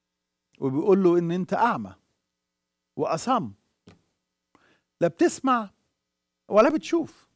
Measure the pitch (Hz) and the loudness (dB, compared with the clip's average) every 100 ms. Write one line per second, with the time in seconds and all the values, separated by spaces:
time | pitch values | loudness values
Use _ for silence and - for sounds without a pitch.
0 | _ _ _ _ _ - 135 139 208 190 | _ _ _ _ _ -8 -6 -2 2 4
1 | 180 175 170 180 180 180 240 151 98 - | 4 2 0 -4 -4 0 0 -2 -8 -18
2 | _ _ _ _ _ _ _ _ _ - | _ _ _ _ _ _ _ _ _ -8
3 | 151 160 240 247 113 98 _ _ _ _ | -4 -4 -2 -4 -4 -12 _ _ _ _
4 | _ _ _ _ _ _ _ _ _ - | _ _ _ _ _ _ _ _ _ -4
5 | 165 - 349 - 262 240 202 _ _ _ | -2 2 0 0 -2 -2 -4 _ _ _
6 | _ _ _ _ - 208 247 302 - 330 | _ _ _ _ 0 4 4 2 -4 -4
7 | - - _ | -4 -14 _